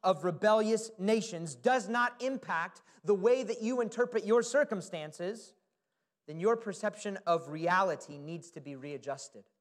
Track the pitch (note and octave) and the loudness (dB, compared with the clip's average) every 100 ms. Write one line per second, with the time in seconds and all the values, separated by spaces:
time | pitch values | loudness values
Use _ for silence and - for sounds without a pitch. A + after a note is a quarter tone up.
0 | F#3 F3 F3 E3+ G#3+ G#3+ A3 A3 A3 - | 2 2 0 2 4 4 4 0 -2 -4
1 | F#3+ A3 G#3+ E3+ E3 B2+ A#3+ B3+ F#3+ A#3 | 2 2 0 -8 -8 -2 0 2 0 0
2 | A#3+ A#3+ B3+ C4+ - E3+ F3+ - _ _ | 0 -2 -6 -6 -4 -4 -4 -10 _ _
3 | D#3+ G3+ G3+ B3+ G#3+ A3+ A3 B3+ A3+ - | 0 2 4 2 0 -4 -2 0 -2 0
4 | B3 A3 G3 A#3 A#3 C#4 D4 G#3 - E3+ | 0 0 2 2 4 2 2 -2 -6 -10
5 | D3+ D3+ F3 A3 - _ _ _ _ _ | -10 -6 -6 -6 -14 _ _ _ _ _
6 | _ _ - D#3 G3 A3+ A3+ F#3 G#3 G3+ | _ _ -14 0 2 2 0 -4 -4 -4
7 | G#3 F#3+ F3+ E3 C#3 D#3 E3+ F#3 F#3+ C#3+ | -8 -4 2 2 2 -4 2 4 4 0
8 | - D3 D3 E3+ - - C#3 C#3 C#3 C#3+ | -6 -14 -10 -12 -12 -16 -14 -12 -10 -10
9 | C3 C3+ - G#2+ - _ | -8 -10 -10 -20 -20 _